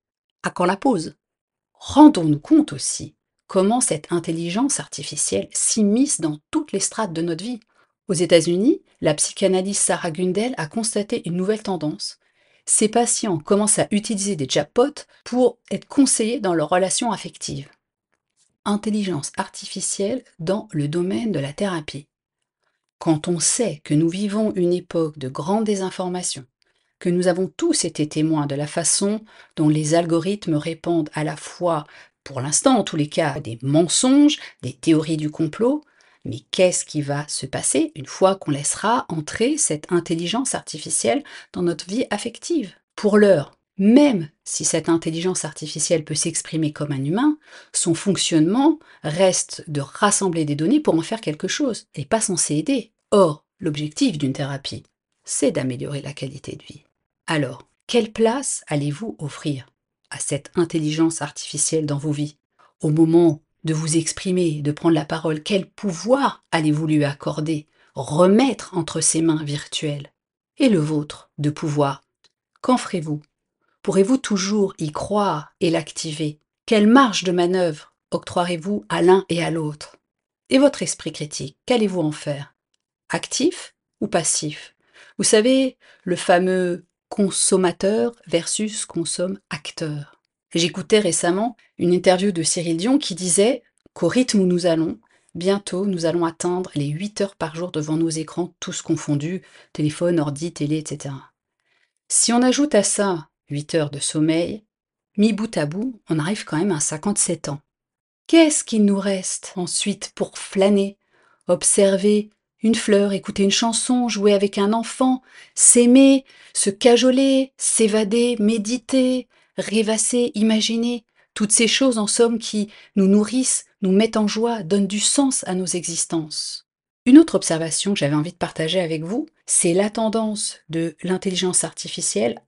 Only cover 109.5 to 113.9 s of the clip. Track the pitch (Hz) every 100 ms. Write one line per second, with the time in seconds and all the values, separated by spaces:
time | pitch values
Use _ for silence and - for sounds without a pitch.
109.5 | 190 170 - 202 190 - - 190 - -
110.5 | 196 196 202 196 - _ _ _ _ -
111.5 | 180 - - 196 190 202 208 208 _ _
112.5 | _ 220 226 - 202 202 196 - 202 196
113.5 | - 233 220 -